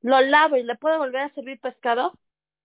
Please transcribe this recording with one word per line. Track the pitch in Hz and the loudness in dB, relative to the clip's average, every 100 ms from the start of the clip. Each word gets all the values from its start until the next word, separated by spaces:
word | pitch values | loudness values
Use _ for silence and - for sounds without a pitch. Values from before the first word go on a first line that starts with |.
Lo | 233 262 | 2 2
lavo | 269 294 311 277 | 4 4 4 0
y | |
le | 233 233 | -2 -4
puedo | 311 320 | -2 -2
volver | 269 254 | -2 -6
a | 277 | -8
servir | - 240 269 | -10 -14 -12
pescado. | 254 - 247 233 339 _ _ _ _ _ | -12 -8 -4 -2 -4 _ _ _ _ _